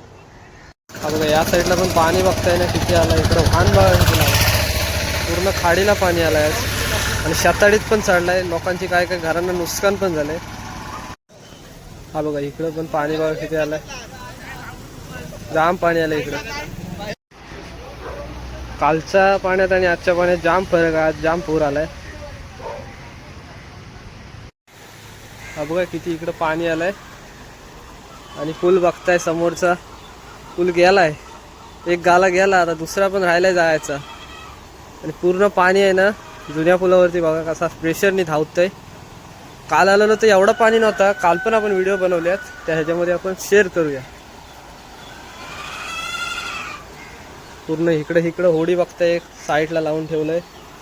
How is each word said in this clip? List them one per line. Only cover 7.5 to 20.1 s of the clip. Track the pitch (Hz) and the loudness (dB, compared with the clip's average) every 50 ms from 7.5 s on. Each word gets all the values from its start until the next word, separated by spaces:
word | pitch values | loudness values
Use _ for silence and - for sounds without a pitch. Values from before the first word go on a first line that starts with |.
| 175 - 214 208 208 214 - - | 4 6 4 4 4 4 2 0
पण | 226 214 | 0 0
चढलाय, | 202 - 185 175 175 180 180 185 180 175 | 2 2 2 2 2 2 0 0 0 -2
लोकांची | 170 165 - 190 180 180 190 175 | -4 -4 -2 -4 -4 -4 -4 0
काय | 180 175 180 | 0 0 0
काय | 170 185 175 | 0 -2 -4
घरांना | 165 160 156 170 175 185 | -2 -2 -2 0 0 -2
नुकसान | 180 180 170 160 - - - 196 202 | -2 -2 -4 -4 -4 -2 0 0 0
पण | 190 196 190 165 | 0 -2 -2 0
झालंय. | 151 147 147 156 175 - - - - - - - - - - - - - - - - _ _ - - - - - - - - - - - - - - - - - | -2 -2 -2 -4 -8 -8 -12 -14 -14 -14 -14 -14 -14 -14 -12 -12 -14 -14 -14 -16 -18 _ _ -20 -20 -20 -20 -20 -20 -20 -20 -20 -20 -20 -20 -20 -20 -18 -10 -6
हा | 156 | -6
बघा, | 151 151 147 143 | -4 -4 -4 -4
इकडं | 143 143 139 - 160 165 | -6 -6 -8 -6 -6 -6
पण | 151 160 160 | -6 -6 -8
पाणी | 160 - 156 147 151 156 156 | -6 -4 -4 -2 -2 -2 -2
बघा | 156 156 156 | -2 -2 -2
किती | 160 156 147 156 | -4 -6 -6 -2
आलंय, | 156 151 147 156 151 - - 277 254 240 - - - - - - - - - - - - - - - - - - - - - - - - - - - - - - | -2 -2 -2 -4 -6 -8 -10 -14 -14 -14 -16 -16 -16 -16 -16 -16 -16 -16 -16 -14 -14 -14 -16 -16 -16 -18 -18 -18 -18 -16 -16 -14 -14 -14 -14 -14 -14 -12 -6 -2
जाम | 160 160 170 190 | 0 2 2 2
पाणी | 175 - 170 170 165 | 2 0 0 2 2
आलंय | 160 156 156 151 | 0 0 0 -2
इकडं. | 139 147 139 143 147 147 143 294 302 294 - - - 175 175 180 202 214 - _ _ _ _ - - - - - - - - - - - - - - - - - - - - - - - - - - - - - | -4 -4 -6 -8 -8 -8 -10 -10 -10 -10 -12 -12 -12 -12 -12 -10 -10 -10 -12 _ _ _ _ -20 -20 -20 -18 -16 -16 -16 -16 -16 -18 -18 -16 -16 -14 -14 -12 -12 -12 -14 -14 -14 -14 -14 -12 -12 -12 -12 -6 -2
कालच्या | 151 143 156 160 156 - - 196 190 196 196 190 | 0 2 2 0 -2 0 2 4 4 6 4 2
पाण्यात | - 185 185 190 190 180 | 0 0 0 2 2 2
आणि | 190 185 185 | 2 2 2
आजच्या | 180 175 170 - 190 | 2 0 0 2 0